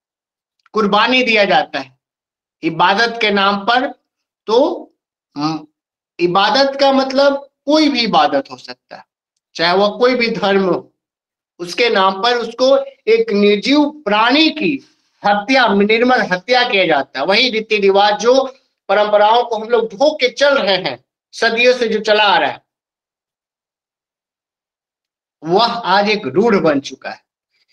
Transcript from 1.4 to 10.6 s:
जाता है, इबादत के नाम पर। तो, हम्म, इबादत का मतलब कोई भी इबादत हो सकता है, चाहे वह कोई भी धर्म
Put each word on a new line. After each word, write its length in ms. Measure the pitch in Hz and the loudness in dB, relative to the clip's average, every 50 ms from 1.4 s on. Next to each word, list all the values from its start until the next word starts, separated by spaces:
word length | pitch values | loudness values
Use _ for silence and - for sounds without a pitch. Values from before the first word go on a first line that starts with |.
| 202 | 2
जाता 340 | 196 175 151 143 - - 139 | 2 2 0 0 -2 -6 -10
है, 200 | 131 131 _ _ _ _ _ _ _ _ _ _ _ _ _ _ 156 | -12 -12 _ _ _ _ _ _ _ _ _ _ _ _ _ _ -6
इबादत 540 | 165 160 160 175 190 202 220 233 233 233 - | -6 -2 0 0 0 2 0 0 -2 -2 -4
के 100 | 214 208 | -4 -2
नाम 340 | 202 202 190 202 202 196 - | 0 0 0 0 -2 -2 -2
पर। 220 | 233 240 262 277 294 - _ _ _ _ _ _ _ _ _ _ | -2 -2 -2 -2 -4 -8 _ _ _ _ _ _ _ _ _ _
तो, 100 | 202 220 247 294 359 339 - - - _ _ _ _ _ _ _ _ _ | 0 0 2 2 0 -2 -8 -12 -18 _ _ _ _ _ _ _ _ _
हम्म, 320 | 143 147 160 160 151 - - _ _ _ _ _ _ _ _ _ - | -6 -6 -6 -6 -8 -12 -18 _ _ _ _ _ _ _ _ _ -2
इबादत 580 | 175 175 175 196 196 202 220 262 277 269 269 - | -2 0 2 2 2 2 2 2 0 0 0 0
का 120 | 277 277 | 2 2
मतलब 580 | 269 269 262 262 262 269 277 285 277 277 - - _ _ _ | 2 2 0 0 0 2 2 2 0 -2 -8 -14 _ _ _
कोई 240 | 277 302 311 311 277 | 0 2 2 2 2
भी 140 | 269 240 226 | 0 -2 -2
इबादत 480 | 196 170 160 147 143 143 139 139 - | 0 2 2 2 2 0 -2 -4 -6
हो 60 | 131 | -14
सकता 380 | 123 - 127 123 - _ _ 117 | -18 -18 -20 -20 -20 _ _ -20
है, 100 | - - _ _ _ _ _ _ _ _ _ _ | -20 -20 _ _ _ _ _ _ _ _ _ _
चाहे 220 | - 165 175 180 | -2 0 0 2
वह 200 | 190 208 202 202 | 2 0 0 0
कोई 180 | - 240 254 254 | 0 0 0 2
भी 140 | 226 233 220 | 0 -2 -2
धर्म 340 | - 175 208 196 196 196 | -2 -2 -2 0 0 0